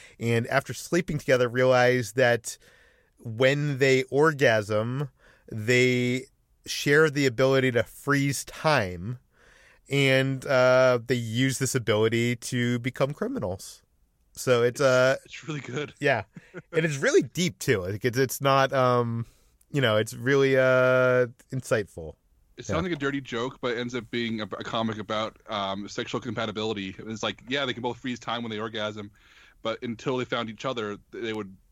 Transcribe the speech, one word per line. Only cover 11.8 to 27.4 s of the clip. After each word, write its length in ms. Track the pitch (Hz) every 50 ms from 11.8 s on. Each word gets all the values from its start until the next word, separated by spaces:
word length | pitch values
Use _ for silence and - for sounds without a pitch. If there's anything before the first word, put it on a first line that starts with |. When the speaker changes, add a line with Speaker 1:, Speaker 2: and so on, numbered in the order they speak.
| 107 - 110 107 110 113 113 117 120 120 123
Speaker 1:
to 440 | - - - 127 123 120 120 123 120
become 340 | 120 131 - - 143 135 147
criminals. 680 | - 208 226 277 247 113 92 95 98 - - - - _ _ _ _ _ _ _ _ _ _ _
So 300 | - - 135 123 117 120
it's, 180 | 123 120 -
uh, 340 | 143 131 127 127 127 131 135 - -
Speaker 2:
It's 240 | - - - - 156
really 140 | 151 143
good. 320 | 113 - 123 143 147 - - _
Speaker 1:
Yeah. 240 | 143 143 131 110 - - _ - - _ - 180 - _ 170
And 100 | 160 160
it's 120 | 160 143 135
really 240 | 156 254 302 381
deep, 380 | 170 120 - 151 185 170 - -
too. 220 | - - 120 95
Like, 220 | 90 92 104 104 -
it's, 140 | 123 110 131
it's 240 | 135 120 - -
not, 320 | 139 139 135 135 135 135 139
um, 520 | 135 127 123 123 123 120 117 117 117 113 - _ _ _ _ _ _ _ _
you 100 | - 143
know, 160 | 131 113 107 107
it's 160 | 107 107 123
really, 440 | 123 117 131 139 139 139 135 135 131
uh, 720 | 131 131 127 127 127 127 127 127 127 127 127 127 127 120 123 _ - _
insightful. 640 | - 127 - - 135 113 101 - - 85 80 78 - - _ _ _ _ _ _ _ -
Speaker 2:
It 80 | 123 -
Speaker 1:
Yeah. 60 | 151
Speaker 2:
sounds 80 | 160 185
like 100 | 185 170
a 20 |
dirty 260 | 143 139 139 139 139
joke, 380 | 131 - 123 117 120 127 120 -
but 100 | - 123
it 60 | 117 120
ends 160 | 123 120 123
up 160 | 123 110 -
being 320 | - 120 117 113 113 110
a, 40 | 107
a 180 | 95 - - 107
comic 340 | - - 113 113 113 107 107
about, 400 | 98 90 110 107 113 107 - - _ -
um, 380 | 107 101 98 98 98 98 101 98
sexual 320 | - - 117 - - 120
compatibility. 760 | - 127 110 117 113 107 98 107 110 110 110 101 98 95 95 -
It's 260 | - 110 113 107 -
like, 200 | 107 - -